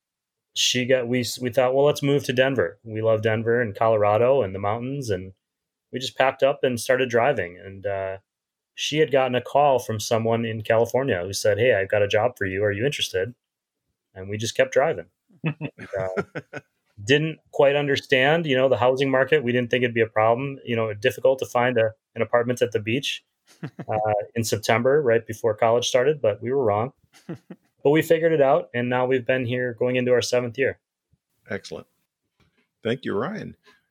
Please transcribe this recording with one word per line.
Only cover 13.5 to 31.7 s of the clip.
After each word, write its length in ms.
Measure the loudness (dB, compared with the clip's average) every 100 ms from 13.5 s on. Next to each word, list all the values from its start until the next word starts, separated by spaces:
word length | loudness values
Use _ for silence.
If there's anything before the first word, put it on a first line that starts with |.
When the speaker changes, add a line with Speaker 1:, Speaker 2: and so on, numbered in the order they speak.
| _ _ _ _ _ _
Speaker 1:
And 140 | -16 -10
we 80 | -8
just 200 | -6 -2
kept 160 | 0
driving. 340 | 0 0 -4 -10 _ _ _
And, 440 | -8 -6 -10 -14 -12 -8
uh, 240 | -6 -6 -8 -12 -14 -16
Speaker 2:
<laughs> 80 | -18 _ _ -12
Speaker 1:
didn't 340 | 2 2 2 -6 _
quite 260 | 2 4 4
understand, 680 | 0 -2 0 2 4 2 2
you 100 | 2
know, 140 | 2
the 60 | 4
housing 320 | 2 2 0
market. 340 | 0 2 2
We 80 | 2
didn't 180 | 0 0
think 140 | 0
it'd 80 | 0
be 60 | 0
a 60 | 0
problem, 520 | 2 2 2 -2 -10
you 100 | -6
know, 200 | -4 -4
difficult 440 | -2 -4 0 2 2
to 40 | 0
find 300 | 0 0 2
a, 160 | 0 -2 _
an 80 | -8
apartment 400 | -2 0 0 -2
at 100 | -2
the 80 | -2
beach, 420 | -2 -4 -4 -8 -14 _ _
Speaker 3:
<laughs> 140 | _
Speaker 1:
uh, 360 | -16 -14 -6 -4 -2 -2 -4
in 100 | -6
September, 580 | -4 -2 0 2 2 2
right 240 | 2 0 0
before 260 | -4 -4
college 320 | 0 2 2 2
started, 360 | 0 0 0
but 200 | 0 -2
we 80 | -4
were 120 | -2
wrong. 280 | 0 0 -2 -8 _ _ -16
Speaker 3:
<laughs> 80 | -16 _ -20 _ _
Speaker 1:
But 60 | 2
we 120 | 2
figured 300 | 4 2 4
it 80 | 4
out, 280 | 4 4 0
and 140 | -4 -2
now 180 | 0 0
we've 180 | 0
been 220 | 0 -2 -2
here 260 | -4 -4 -2
going 160 | -2
into 160 | 0 2
our 100 | 2
seventh 360 | 2 0 -2 -2
year. 220 | -2 -2 _ _ _ _ _ _ -10
Speaker 2:
Excellent. 380 | -10 -10